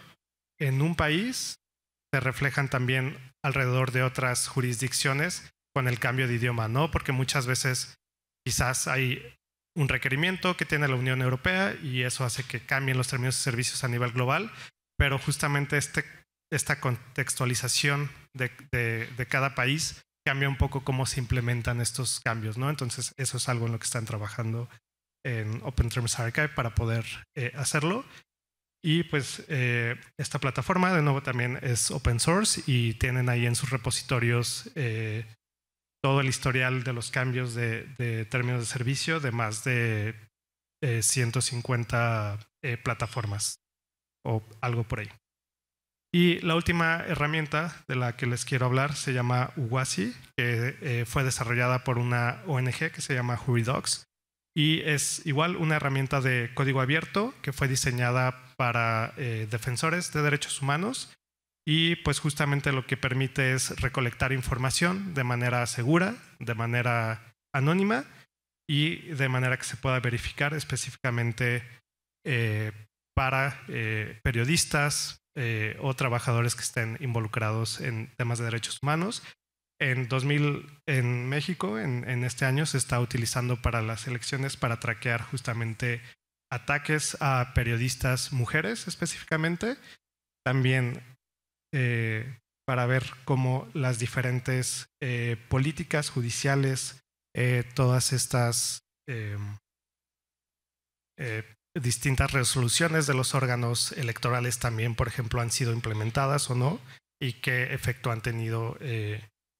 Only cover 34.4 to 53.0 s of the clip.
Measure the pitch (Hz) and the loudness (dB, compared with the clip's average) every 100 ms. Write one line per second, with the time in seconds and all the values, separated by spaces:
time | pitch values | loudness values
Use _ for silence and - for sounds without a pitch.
34.4 | 117 - - 160 120 110 110 110 110 - | 0 -6 -8 -4 -2 -2 -4 -6 -8 -18
35.4 | _ _ _ _ _ - 135 139 131 - | _ _ _ _ _ -2 2 4 4 0
36.4 | 139 127 127 127 123 117 - 135 131 123 | 0 2 2 0 -2 -4 -2 0 0 0
37.4 | 123 117 117 113 - 131 120 113 107 127 | -2 -2 -2 -2 -8 -4 -2 -2 -2 0
38.4 | 123 123 110 127 120 139 - 160 135 117 | 0 0 -2 -2 -2 0 0 0 0 0
39.4 | 110 107 135 120 117 107 107 110 - _ | -2 -2 0 2 2 0 -2 -6 -18 _
40.4 | _ _ _ - 135 117 - 131 117 123 | _ _ _ -6 -2 2 2 2 2 2
41.4 | - 120 131 120 113 120 117 113 104 104 | 0 -4 -2 -2 2 2 2 2 -2 -6
42.4 | - _ 135 120 131 113 113 123 104 104 | -10 _ -6 -4 -4 -2 -4 -4 -4 -4
43.4 | - - _ _ _ _ _ _ 127 110 | -4 -8 _ _ _ _ _ _ -2 -2
44.4 | - - 127 117 110 117 104 - _ _ | -4 -6 -2 -2 -2 -6 -8 -14 _ _
45.4 | _ _ _ _ _ _ - 175 175 - | _ _ _ _ _ _ 0 4 6 4
46.4 | 170 170 175 170 165 170 - 117 147 156 | 2 2 2 2 4 2 0 0 2 0
47.4 | 151 151 165 - - 127 123 - 123 120 | 0 0 -2 -8 -4 0 0 0 -2 -2
48.4 | - 131 127 131 143 143 139 127 120 123 | -2 0 2 2 2 -2 -2 0 2 2
49.4 | 127 160 113 127 135 180 220 - - - | 0 -2 -2 0 0 -2 -4 -6 -10 -2
50.4 | 120 117 123 - 156 120 117 151 131 - | 0 2 -2 -4 -4 -2 0 0 0 0
51.4 | 117 120 123 127 131 120 123 120 120 - | 0 2 4 2 0 0 2 2 2 0
52.4 | 190 127 127 - 160 160 | -2 0 0 -2 -4 -4